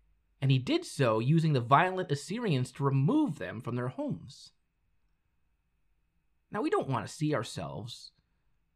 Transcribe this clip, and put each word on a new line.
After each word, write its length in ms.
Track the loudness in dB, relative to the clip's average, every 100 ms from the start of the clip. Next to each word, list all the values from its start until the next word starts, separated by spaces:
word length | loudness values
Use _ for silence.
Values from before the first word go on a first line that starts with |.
| _ _ _ -2
And 80 | 2
he 80 | 2
did 260 | 2 -2
so 360 | -2 0 2 2
using 340 | 4 4 4
the 60 | 2
violent 500 | 4 6 4 0 -4
Assyrians 600 | -4 -6 -4 -2 -2 -2
to 120 | -2
remove 540 | 0 2 4 2 0 -2
them 240 | -8 -8
from 140 | -6 -6
their 120 | -6
homes. 600 | -6 -6 -8 -12 -20 -20 _ _ _ _ _ _ _ _ _ _ _ _ _ _ _ _ _ _ _ _
Now, 100 | -4
we 80 | 0
don't 200 | 0 0
want 180 | -2 -4
to 60 |
see 220 | -2 0
ourselves 760 | 0 -2 -8 -8 -8 -12 -14 -20 _ _ _ _ _ _